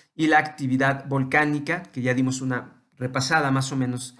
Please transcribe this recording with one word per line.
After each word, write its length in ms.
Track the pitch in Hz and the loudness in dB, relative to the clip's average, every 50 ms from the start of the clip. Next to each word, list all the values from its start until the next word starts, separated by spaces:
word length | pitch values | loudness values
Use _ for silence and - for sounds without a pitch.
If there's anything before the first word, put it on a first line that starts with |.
| _ _ _ | _ _ _
y 140 | - 156 156 | 0 2 4
la 100 | 156 151 | 4 4
actividad 680 | 151 135 - - 143 127 131 131 135 135 135 - - | 4 2 -4 -4 -2 0 2 2 2 2 0 -2 -4
volcánica, 760 | 139 139 135 131 131 151 147 151 147 147 147 143 151 165 185 185 | -2 -2 -2 0 2 2 2 2 2 0 -2 -2 -4 -4 -6 -6
que 180 | - - 131 123 | -10 -8 -4 -2
ya 120 | 127 123 | 0 0
dimos 260 | 127 131 131 127 - | 2 2 0 0 -2
una 440 | 131 131 127 120 - - - _ _ _ _ | -2 -4 -4 -4 -6 -8 -16 _ _ _ _
repasada 540 | - 127 127 131 135 131 - 165 160 147 135 | -8 -8 -4 -2 -2 0 2 2 2 2 2
más 220 | 135 135 135 - 143 | 2 2 0 0 -2
o 40 | |
menos 400 | 135 127 127 123 123 - - - - | -2 -2 -2 -4 -6 -8 -12 -16 -20